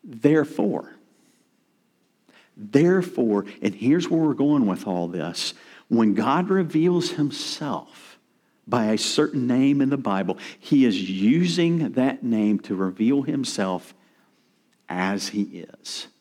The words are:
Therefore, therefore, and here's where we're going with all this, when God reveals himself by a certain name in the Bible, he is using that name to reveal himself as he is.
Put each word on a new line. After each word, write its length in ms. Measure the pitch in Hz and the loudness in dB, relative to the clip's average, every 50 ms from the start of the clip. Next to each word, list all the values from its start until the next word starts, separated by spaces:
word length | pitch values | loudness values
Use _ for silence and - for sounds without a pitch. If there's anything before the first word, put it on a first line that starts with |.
Therefore, 920 | - 208 127 113 - 143 156 156 151 151 - - - 202 139 76 - - - - _ _ _ _ _ _ _ _ _ _ _ _ _ _ _ _ _ _ _ _ _ _ _ _ _ _ _ - _ _ _ | -18 -16 -16 -2 0 2 2 2 0 -2 -4 -4 -2 -2 -2 -4 -8 -12 -20 -20 _ _ _ _ _ _ _ _ _ _ _ _ _ _ _ _ _ _ _ _ _ _ _ _ _ _ _ -20 _ _ _
therefore, 880 | - 104 104 110 139 160 175 185 190 180 - - - 123 113 104 101 101 - - - | -18 -16 2 4 4 6 6 4 2 0 -2 -2 0 0 2 2 0 -2 -4 -12 -4
and 140 | - 107 90 | -4 -4 -4
here's 340 | - 107 123 147 175 170 - | 0 2 2 2 2 2 0
where 140 | 175 165 | 0 2
we're 100 | 160 151 | 2 0
going 320 | 131 117 143 147 147 143 120 | 2 2 2 2 4 2 2
with 220 | 101 92 - - | 2 0 -2 -4
all 220 | 104 92 87 85 85 | -4 -4 -4 -4 -4
this, 440 | 87 90 76 85 87 - - - - - - - - - _ _ | -4 -6 -6 -6 -6 -6 -8 -8 -8 -10 -20 -20 -20 -20 _ _
when 260 | - 117 113 107 98 | 2 2 4 4 2
God 340 | 101 110 123 139 170 185 180 | 2 0 0 0 0 0 2
reveals 640 | 190 196 185 151 - 156 160 180 175 175 165 - | 0 0 0 0 0 2 2 4 2 2 0 -2
himself 1080 | - - 147 143 - - - - - - 156 143 107 - - - - - - - - _ _ _ _ _ _ _ _ _ _ | -2 -2 -2 -4 -4 -6 -10 -10 -8 -8 -8 -6 -8 -8 -10 -12 -20 -20 -20 -20 -20 _ _ _ _ _ _ _ _ _ _
by 200 | - 107 123 110 | -2 0 0 2
a 120 | 107 110 107 | 2 0 0
certain 480 | - - - - 151 151 - 143 123 | -2 -2 0 0 0 0 0 -2 0
name 340 | 123 123 127 135 139 143 139 | 0 2 2 4 4 4 2
in 100 | 135 131 | 2 0
the 60 | 139 | 0
Bible, 420 | 139 127 110 98 95 98 87 92 - - - - _ | -2 -2 -2 -2 -2 -2 -4 -6 -6 -10 -18 -18 _
he 260 | - - 151 139 131 | -4 2 4 6 6
is 260 | 120 98 92 95 92 | 6 4 2 -2 -4
using 840 | 95 95 98 110 139 170 180 175 165 175 170 170 170 165 156 110 | -2 2 4 4 4 4 4 2 2 2 2 2 2 0 0 -2
that 300 | - 131 127 135 131 - | 0 0 0 0 -2 -4
name 380 | - 120 117 107 107 104 107 98 | -4 -2 0 2 2 2 2 0
to 140 | - - 104 | -2 -4 -4
reveal 480 | 92 95 95 92 - 110 113 139 143 | -2 -2 -4 -2 0 0 2 2 0
himself 720 | 131 147 151 143 127 - - - 101 95 92 90 - - - _ _ _ _ _ _ _ _ _ _ _ _ _ _ _ _ _ _ - | 0 -2 -4 -4 -4 -6 -4 -4 -4 -4 -4 -6 -8 -14 -20 _ _ _ _ _ _ _ _ _ _ _ _ _ _ _ _ _ _ -10
as 400 | - 90 92 95 101 101 - - | -6 -4 -2 -2 -2 -4 -6 -6
he 140 | - 104 | -4 -4
is. 640 | 101 - 90 90 80 - - _ _ - - - - - _ _ | -4 -4 -6 -16 -18 -18 -20 _ _ -14 -12 -12 -14 -16 _ _